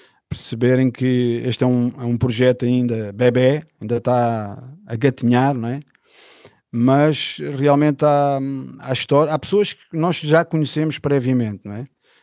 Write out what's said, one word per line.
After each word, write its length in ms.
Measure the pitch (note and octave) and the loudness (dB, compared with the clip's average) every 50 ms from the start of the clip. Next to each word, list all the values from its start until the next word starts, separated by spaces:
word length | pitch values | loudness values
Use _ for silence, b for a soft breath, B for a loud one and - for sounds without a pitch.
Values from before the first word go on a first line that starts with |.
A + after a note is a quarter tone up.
| b b b b b _ | b b b b b _
perceberem 640 | - - - - B2+ A2+ A#2+ B2 B2+ B2+ C3 B2+ | -12 -10 -8 -10 -4 0 2 2 4 4 2 0
que 500 | A#2 - B2+ B2+ B2+ B2 B2 A#2+ A#2 A#2 A#2 | 0 -2 -2 0 0 0 0 0 -2 -2 -4
este 180 | B2+ A#2 - C3 | -4 -2 0 0
é 40 | |
um, 200 | B2+ B2 B2 A#2+ A#2+ - | 2 2 2 0 -2 -4
é 60 | - B2 | -6 -4
um 120 | A#2+ A#2+ | -4 -2
projeto 480 | A#2 C3+ B2 G#2+ A#2 B2+ B2+ B2 - A#2+ | 0 0 -2 0 2 4 4 4 2 0
ainda 460 | A#2+ B2+ B2+ B2 A#2+ A#2 A2+ G#2+ G2+ G2 | 0 0 0 0 0 -2 -4 -6 -8 -4
bebé, 500 | G#2+ B2 B2+ A#2 B2+ B2+ C3 C#3+ D3+ - - _ _ | 0 0 2 2 4 2 2 2 0 -4 -12 _ _
ainda 160 | A2+ G#2+ A#2+ | -6 -4 -4
está 640 | A#2+ - A#2+ B2 B2 A#2+ A#2 A2+ A2 G#2 G2+ G#2 - B2 B2+ D3+ F#3+ - | -2 0 0 0 2 2 0 -2 -4 -6 -8 -10 -14 -16 -18 -20 -20 -12
a 100 | - A#2 | -10 -4
gatinhar, 580 | A2 C#3+ C3+ C3 - A#2+ A#2+ A#2+ B2 C3 C#3 C#3 | 0 0 0 0 0 0 2 2 2 2 2 0
não 140 | A#2+ A2+ A#2 | -2 -4 -6
é? 100 | C3 C#3+ D3+ _ b b b b b b b b b b b b b b b _ | -8 -10 -12 _ b b b b b b b b b b b b b b b _
Mas 640 | - A#2 A#2+ C3 C3+ C#3+ D3 D#3 C#3+ - - - - - D3 D3 C#3+ | -2 0 2 4 4 4 4 2 2 -2 -6 -8 -10 -10 -10 -8 -4
realmente 480 | C3 C#3+ C#3+ C#3 C#3+ D3+ D3+ C#3 - D3+ | 0 2 2 4 4 4 2 2 2 2
há, 340 | D3 C#3+ C#3+ C#3+ C#3+ C#3 C3+ C3+ C#3 C3+ C3 C3 B2+ B2+ - | 2 4 4 2 2 0 -2 -4 -6 -8 -8 -10 -12 -16 -14
há 140 | - C3 C3 | -6 -4 -4
história, 400 | - - - C#3+ C#3+ D#3+ D3+ D#3 | -4 0 2 2 2 4 2 0
há 60 | C#3 | -4
pessoas 340 | - - F#3+ G#3 G3+ - - | -4 0 0 0 0 0 -4
que 240 | - _ _ E3+ | -10 _ _ -4
nós 200 | D#3 D#3+ F3+ D#3+ | -2 0 0 -2
já 280 | - D#3 D3 D#3 E3 E3 | -2 0 4 4 4 4
conhecemos 540 | E3 E3 D#3+ D3 B2+ - D3+ D#3 D#3 C3+ - | 2 0 -2 -2 -2 -2 -2 -2 -2 -4 -4
previamente, 640 | - C#3 C#3+ C3+ A#2+ C3 B2+ B2 A2+ G#2+ G2+ F#2+ - | -2 0 0 0 2 0 0 0 0 -2 -6 -10 -12
não 80 | G#2 G#2 | -14 -12
é? 140 | A2 C#3 - _ _ _ _ _ _ | -12 -14 -16 _ _ _ _ _ _